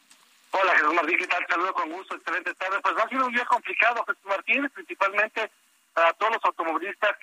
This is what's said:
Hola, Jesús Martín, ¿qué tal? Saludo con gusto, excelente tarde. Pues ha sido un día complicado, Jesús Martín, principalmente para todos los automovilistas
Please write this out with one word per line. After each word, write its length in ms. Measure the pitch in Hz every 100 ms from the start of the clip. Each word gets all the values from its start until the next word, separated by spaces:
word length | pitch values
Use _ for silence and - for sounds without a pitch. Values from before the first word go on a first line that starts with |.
| _ - _ _ _
Hola, 220 | 180 185
Jesús 200 | 160 151
Martín, 240 | 170 151 185
¿qué 100 | 180
tal? 160 | 180 175
Saludo 240 | 175 185
con 160 | 175 160
gusto, 260 | 180 190 175
excelente 380 | 175 175 175
tarde. 260 | - 190 196
Pues 140 | 190 170
ha 60 | 226
sido 160 | 262 254
un 80 |
día 120 | 240 247
complicado, 600 | 240 - 185 220 233 208
Jesús 200 | 196 196
Martín, 440 | 196 - 247 285 -
principalmente 760 | 170 175 196 208 214 226 214 _ _ _ _
para 200 | 165 165
todos 200 | - 214
los 120 | 226 180
automovilistas 720 | - 165 156 196 - - -